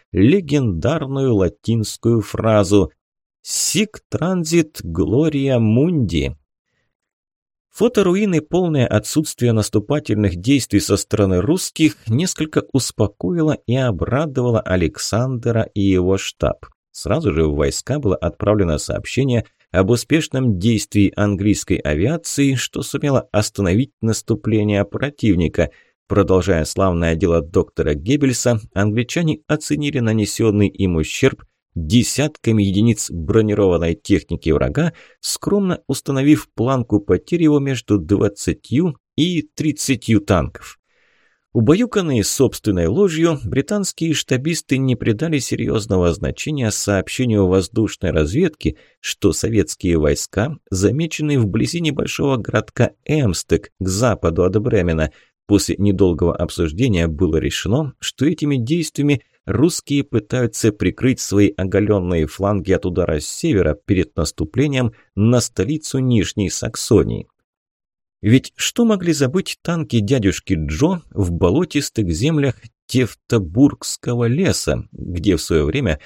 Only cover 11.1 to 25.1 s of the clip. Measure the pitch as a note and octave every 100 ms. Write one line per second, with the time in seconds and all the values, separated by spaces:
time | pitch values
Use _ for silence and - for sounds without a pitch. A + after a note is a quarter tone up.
11.1 | G#2+ G2 F2+ G2+ F#3 - - D#3 - -
12.1 | A#2 F3+ - D#3 - - C3 - - G#2+
13.1 | - - F3 D#3 - - B2+ B2+ E2+ G2
14.1 | B2+ D#3+ C3 B2 A2 - F#2 E2 - -
15.1 | G#2 B2+ B2 A#2 A2+ - - G2 F#2 F2+
16.1 | F#2+ - - C2+ - - _ _ - D#2+
17.1 | B2 C#3+ D#2 D#2 D2 C#2+ - - D3 A#2
18.1 | - E2 - G#2 G#2+ F2 D2 - - -
19.1 | - C3+ A#2 - _ _ F2+ F#2+ A#2+ -
20.1 | D#3+ D3+ C3 B2+ F#2 G#2+ A2 - G#2 G2
21.1 | - G2+ F#2+ G#2 G2 - F2+ - D2+ G#2
22.1 | E3 - - C#3 B2+ - - - C#3+ C#3+
23.1 | C3 - G#2 - - F#2+ G2 C#3+ _ A2
24.1 | G#2+ - G#2+ - G#2+ G#2 G2+ G2 - C#3+